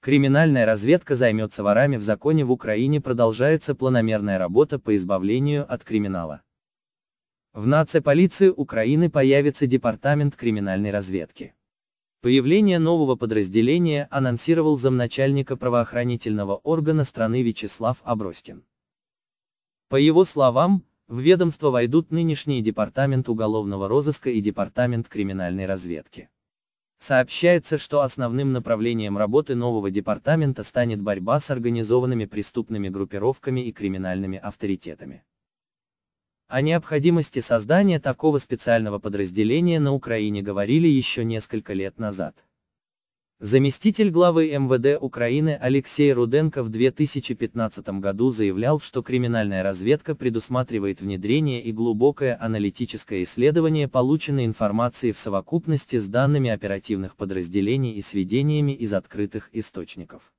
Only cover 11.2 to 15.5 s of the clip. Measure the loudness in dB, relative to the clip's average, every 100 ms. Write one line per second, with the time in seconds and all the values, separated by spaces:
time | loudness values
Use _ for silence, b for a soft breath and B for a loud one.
11.2 | -6 -14 -20 _ _ _ _ _ _ _
12.2 | 2 2 4 4 4 4 2 2 2 0
13.2 | 0 0 0 2 2 2 2 0 -2 -2
14.2 | -2 -2 0 2 2 2 2 0 -2 0
15.2 | 0 0 -2